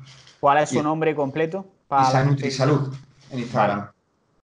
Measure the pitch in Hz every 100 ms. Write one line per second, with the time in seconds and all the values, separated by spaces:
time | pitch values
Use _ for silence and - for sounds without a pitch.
0 | - - - - 143 147 147 147 151 160
1 | 160 147 135 151 160 190 190 _ - 135
2 | 131 131 143 139 139 - 139 143 - -
3 | - _ - 131 113 120 104 101 - _
4 | _ _ _ _